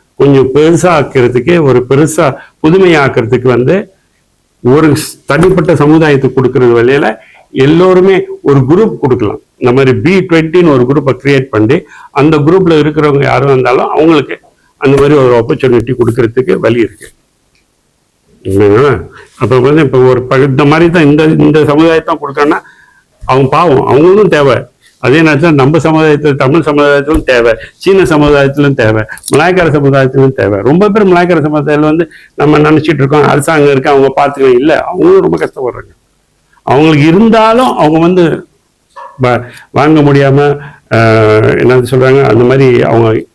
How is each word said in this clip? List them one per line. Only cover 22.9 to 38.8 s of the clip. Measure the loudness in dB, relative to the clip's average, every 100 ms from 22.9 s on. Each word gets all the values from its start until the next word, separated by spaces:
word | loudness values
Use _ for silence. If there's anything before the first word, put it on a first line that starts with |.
| _ _ _ -4
அவங்க | -2 0
பாவம், | 0 0 0 0
அவங்களும் | 2 2 2 2
தேவை. | 2 0 -2 -6 _ _ _
அதே | -2 0
நேரத்துல | 0 0 0
நம்ம | 0 0 0
சமுதாயத்துல, | 0 0 0 0 -2 -2
தமிழ் | 0 0
சமுதாயத்திலும் | 0 0 2 0 0 -2
தேவை, | 0 0 0 -2 -8
சீன | -8 0 0
சமுதாயத்திலும் | 2 0 2 2 0 0 -2
தேவை, | 0 -2 -2 -6 -10 -2 0
மலாய்க்கார | 0 0 0
சமுதாயத்திலும் | 0 0 0 0 0 0
தேவை. | 0 -2 -2
ரொம்ப | 0 0 0
பேர் | 0 2
மலாய்க்கார | 2 0 -2 -2
சமுதாயத்துல | -4 -2 0
வந்து | 0 -2 -4 -10 -16 -4
நம்ம | 0 2
நினைச்சிட்டு | 2 0 0
இருக்கோம், | -2 0 0
அரசாங்கம் | 0 0 -2 0 2
இருக்கு, | 0 0
அவங்க | 0 0 0
பாத்துக்கலாம். | -2 0 0
இல்ல, | 0 0 -2
அவங்களும் | -4 -2 2 2
ரொம்ப | 0 -4
கஷ்டப்படுறாங்க. | -6 -8 -10 -10 -16 _ _ _ _ _ _ _
அவங்களுக்கு | -2 0 2 2 2
இருந்தாலும் | 2 2 2 2 0 -2 -2
அவங்க | 0 0
வந்து | 0 0 0 -4 -10 _ _ _